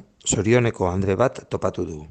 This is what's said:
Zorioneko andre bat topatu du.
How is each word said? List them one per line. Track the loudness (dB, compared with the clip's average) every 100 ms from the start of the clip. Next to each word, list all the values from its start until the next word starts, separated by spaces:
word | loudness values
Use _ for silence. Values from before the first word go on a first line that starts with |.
| -14 _ -4
Zorioneko | 0 4 4 4 0 0
andre | 0 0 2
bat | 0 -2 -8
topatu | -4 -4 -4 -6
du. | -8 -16